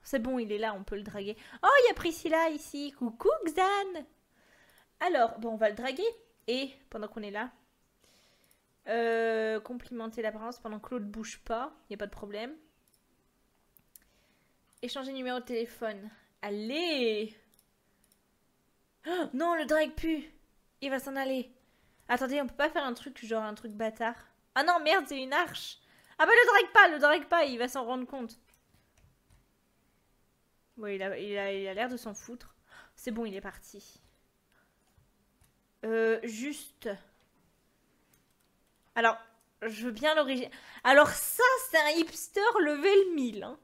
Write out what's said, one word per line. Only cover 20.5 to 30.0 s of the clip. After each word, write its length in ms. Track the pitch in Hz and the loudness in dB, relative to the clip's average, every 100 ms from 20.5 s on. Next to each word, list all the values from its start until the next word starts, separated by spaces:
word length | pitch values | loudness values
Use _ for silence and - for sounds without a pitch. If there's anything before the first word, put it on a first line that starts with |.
| _ _ _ | _ _ _
Il 80 | 277 | -6
va 80 | 262 | -6
s'en 180 | 269 269 | -6 -6
aller. 340 | 269 262 240 _ _ _ _ _ - | -4 -4 -6 _ _ _ _ _ -4
Attendez, 340 | 247 262 285 | -2 0 -4
on 40 | 262 | -4
peut 80 | |
pas 140 | - 302 | -2 -2
faire 160 | 330 | 0
un 80 | 269 | -4
truc, 320 | 240 294 - | -8 -12 -16
genre 200 | 220 226 | -6 -4
un 100 | 214 | -4
truc 180 | 214 233 | -10 -14
bâtard ? 600 | 208 220 220 233 240 - _ _ | -6 -6 -4 -6 -6 -18 _ _
Ah 80 | - | 0
non, 180 | 311 349 | 4 4
merde, 260 | 302 381 285 | 4 2 2
c'est 120 | 277 | -8
une 120 | 262 | -2
arche. 460 | 294 339 - - - _ _ _ - | -2 -2 -6 -12 -16 _ _ _ 2
Ah 80 | 320 | 8
bah 60 | |
le 140 | 466 480 | 10 10
drague 260 | 403 381 | 8 8
pas, 160 | 415 381 | 10 8
le 100 | 302 | 8
drague 300 | 294 311 285 | 4 4 4
pas, 160 | 339 | 2
il 140 | 294 247 | 2 0
va 100 | 247 | -4
s'en 160 | 277 | -4
rendre 220 | 233 254 247 | -4 -6 -6
compte. 320 | 269 233 - _ _ _ _ _ _ _ _ _ _ _ _ _ _ _ _ | -10 -12 -14 _ _ _ _ _ _ _ _ _ _ _ _ _ _ _ _